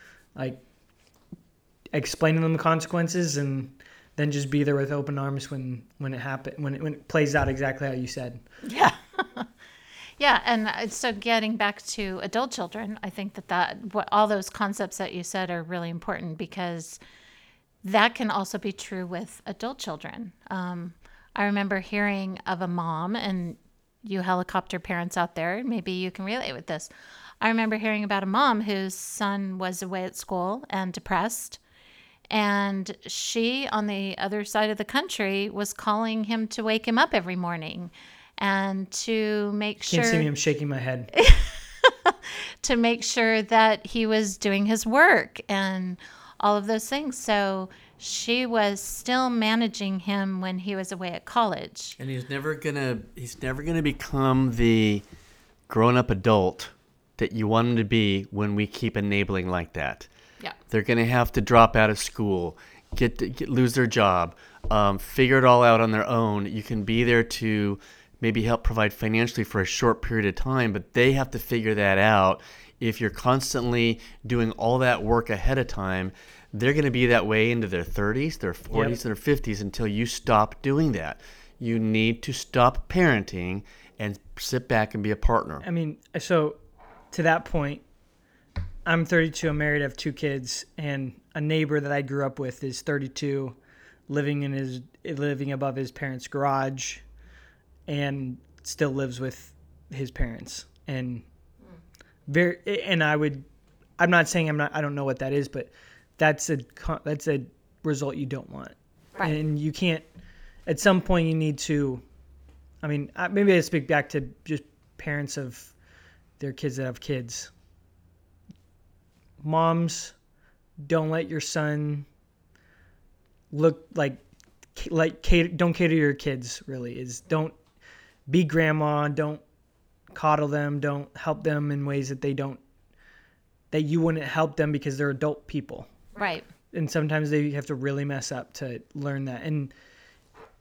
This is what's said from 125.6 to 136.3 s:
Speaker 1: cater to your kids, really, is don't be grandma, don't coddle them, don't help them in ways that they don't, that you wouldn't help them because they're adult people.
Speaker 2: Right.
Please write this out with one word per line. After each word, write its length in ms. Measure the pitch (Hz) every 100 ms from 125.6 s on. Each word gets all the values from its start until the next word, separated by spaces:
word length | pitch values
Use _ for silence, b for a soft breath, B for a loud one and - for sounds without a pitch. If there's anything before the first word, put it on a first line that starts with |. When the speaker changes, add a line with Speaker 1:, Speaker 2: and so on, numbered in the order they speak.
| 175
Speaker 1:
cater 160 | 156 170
to 100 | 160
your 140 | 147
kids, 480 | 139 147 131 123 - -
really, 320 | 131 120 127
is 220 | 127 123
don't 320 | - 156 156 - _ _ b b b b -
be 120 | 165
grandma, 640 | 160 160 160 156 151 147 147
don't 320 | 143 151 151 _ _ _ _ _ _ _
coddle 340 | - 156 151 147
them, 320 | 147 147 147
don't 340 | 143 143 143 -
help 280 | 165 151
them 260 | 156 147 147
in 140 | 143
ways 240 | 143 139 135
that 120 | 131
they 120 | 139
don't, 260 | 139 139 131 _ _ _ b b b b b b _ _
that 120 | 156
you 180 | 151 165
wouldn't 240 | 165 160
help 320 | 135 160 160 143
them 160 | 151
because 240 | 147 143 135
they're 140 | 143
adult 360 | 135 151 143 -
people. 400 | 147 - - - _ -
Speaker 2:
Right. 300 | 214 202